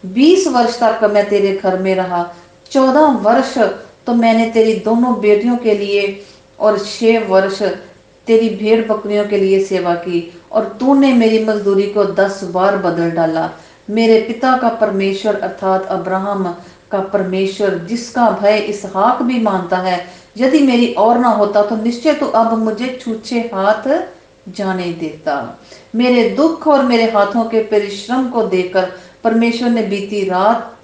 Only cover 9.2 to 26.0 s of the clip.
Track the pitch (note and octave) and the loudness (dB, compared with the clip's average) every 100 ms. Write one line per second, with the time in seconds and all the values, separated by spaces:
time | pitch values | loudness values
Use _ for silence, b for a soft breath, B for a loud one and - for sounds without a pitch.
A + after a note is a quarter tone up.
9.2 | G3+ G3+ F#3+ F#3+ F#3+ F#3 F3 E3+ F#3 E3+ | 0 0 2 2 0 -2 -2 -4 -2 -4
10.2 | E3 - - G#3+ G#3+ - B3+ C#4 C4+ B3 | -6 -18 -4 -4 -4 -2 2 4 4 4
11.2 | A3 A3 A3 G#3 G3 F#3+ G3+ G#3+ F#3+ F3 | 4 2 0 0 0 0 0 0 0 2
12.2 | G3 - F3+ F3+ G3 F#3+ F3+ E3 E3+ E3 | 0 -2 -6 0 0 0 -2 -2 -2 0
13.2 | E3 D#3+ E3+ B B B - G#3+ A3+ A3 | -2 -2 -6 B B B -6 0 4 4
14.2 | A3+ A3+ C4 B3+ A#3 - G#3+ F#3+ G3 F#3+ | 2 -2 0 2 0 0 -2 0 -2 -2
15.2 | G#3+ G3+ F#3+ - F#3+ F#3+ F#3+ F#3 F3 F#3+ | -2 -2 -6 -4 -2 -2 -2 -6 -4 -4
16.2 | G3 G3 F3+ F3 B B _ G3 G3 G3 | -4 -4 -4 -6 B B _ -6 -2 -4
17.2 | F#3 F#3 F#3+ - G3+ F3 E3+ A#3+ - C4 | -2 -2 -4 -2 -2 -2 -6 -8 -6 0
18.2 | A3+ F3+ G3+ G#3+ - G3+ F#3+ F#3 A3 B3+ | 0 2 0 0 -2 -8 -6 0 0 0
19.2 | A#3+ B3 A3 F#3+ F3 F3+ F#3 F3+ - B | -2 0 0 -2 -2 -2 -2 -4 -8 B
20.2 | B G#3+ B3+ D4+ C4+ A#3+ A#3+ - A3 A#3+ | B -2 2 4 4 4 2 2 2 4
21.2 | B3 G#3+ G3+ G#3 G#3 A3 A3+ A#3+ D#4 D4 | 2 2 2 2 0 -2 -2 -2 -2 0
22.2 | C4+ A3 A3+ A3+ A3 G#3+ B3+ B3+ A#3+ A3 | 0 0 0 0 -2 -4 -6 -8 -8 -8
23.2 | - A#3 A#3 F#3+ G3+ G#3+ C4 E4 - B | -4 -6 -4 -2 0 0 -2 -2 -4 B
24.2 | B _ - F3+ F#3+ F#3 F3 D#3+ D#3 D3+ | B _ -16 -8 -4 -4 -6 -6 -8 -6
25.2 | D#3 C#3 A#2 - B B B A3+ | -6 -4 -6 -14 B B B -2